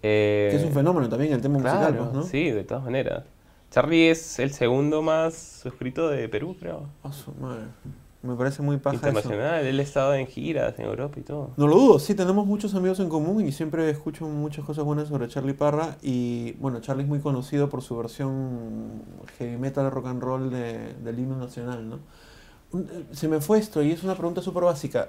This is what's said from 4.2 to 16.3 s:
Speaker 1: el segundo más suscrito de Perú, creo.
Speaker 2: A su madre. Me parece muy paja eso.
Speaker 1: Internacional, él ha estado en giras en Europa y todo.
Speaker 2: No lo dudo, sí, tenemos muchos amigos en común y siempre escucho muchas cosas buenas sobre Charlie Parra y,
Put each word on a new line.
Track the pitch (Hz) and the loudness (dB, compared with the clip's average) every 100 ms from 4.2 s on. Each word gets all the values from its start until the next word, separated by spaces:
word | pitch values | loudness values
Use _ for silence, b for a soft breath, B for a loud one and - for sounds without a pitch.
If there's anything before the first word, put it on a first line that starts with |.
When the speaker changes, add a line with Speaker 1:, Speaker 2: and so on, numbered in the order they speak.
| - - | -2 -2
Speaker 1:
el | 135 | -2
segundo | 139 120 127 147 156 | 2 2 4 2 2
más | 160 160 160 165 - - | 2 2 0 -2 -18 -14
suscrito | 131 - 127 127 165 | -14 -8 -8 -2 0
de | 139 113 | 0 -2
Perú, | 104 160 180 | -4 -6 -8
creo. | 170 160 143 - | -10 -10 -12 -14
Speaker 2:
A | 143 | -14
su | 139 - | -14 -14
madre. | 131 131 120 113 - 143 - - - | -10 -10 -8 -12 -14 -16 -16 -20 -12
Me | 127 120 | -8 0
parece | 131 139 | 0 0
muy | 143 143 | -2 0
paja | 139 127 | 0 0
eso. | - | 2
Speaker 1:
Internacional, | 107 120 104 139 165 135 | 2 0 -2 0 0 0
él | 135 | 0
ha | |
estado | 139 143 135 | 0 2 2
en | 139 127 | 2 -2
giras | - 151 147 120 117 | -6 -4 0 -2 -2
en | 110 | -6
Europa | 107 143 139 | -4 -6 -8
y | |
todo. | 127 147 131 127 | -10 -8 -8 2
Speaker 2:
No | 147 | 8
lo | 170 | 10
dudo, | 269 156 | 10 8
sí, | 147 | 6
tenemos | 208 180 196 202 | 2 4 4 4
muchos | 208 208 | 0 0
amigos | 190 185 185 | 0 2 2
en | 185 | 0
común | 156 156 214 170 | 0 2 2 0
y | |
siempre | 143 160 165 160 | -2 -2 0 0
escucho | 147 160 151 160 | 0 -6 -8 -6
muchas | 147 147 147 | -4 -4 -6
cosas | 147 151 | -8 -4
buenas | 147 151 151 | -2 -2 -2
sobre | 143 120 | -4 -4
Charlie | - 135 | -4 -4
Parra | 139 147 147 160 - | 0 2 2 -2 -4
y, | 139 123 120 | -2 -2 -2